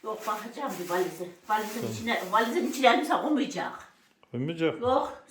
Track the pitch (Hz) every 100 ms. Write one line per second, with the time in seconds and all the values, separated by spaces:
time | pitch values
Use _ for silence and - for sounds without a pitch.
0 | 220 220 214 202 226 - - 180 170 180
1 | 175 160 180 - - 220 208 226 233 226
2 | 226 226 180 214 233 339 247 - 254 240
3 | - - 302 294 - - - - - _
4 | _ _ - 120 143 165 160 - 247 269
5 | - - -